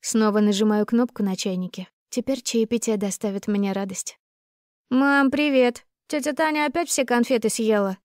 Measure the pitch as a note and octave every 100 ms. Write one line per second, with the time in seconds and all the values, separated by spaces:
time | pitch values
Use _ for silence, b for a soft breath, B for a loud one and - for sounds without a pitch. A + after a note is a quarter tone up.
0 | - A3+ A3 G#3 G#3 G3 G#3+ G#3 G#3+ A#3
1 | B3 - G3+ F#3 G#3 F#3 F3+ - F#3 _
2 | _ - A#3+ C4+ - A#3 A3 A#3 - G#3+
3 | G3+ F#3 G#3+ G3 G#3 G3+ G3+ G3 G3 F#3+
4 | - - _ _ _ _ _ _ _ B3+
5 | C#4 C#4 C#4 C#4+ D4 C4+ B3 A#3+ _ _
6 | _ D4+ C#4 C4 D#4+ D4+ D4 E4 E4+ -
7 | B3+ A#3+ A#3+ B3 A3 - A3 G#3+ G3 F#3+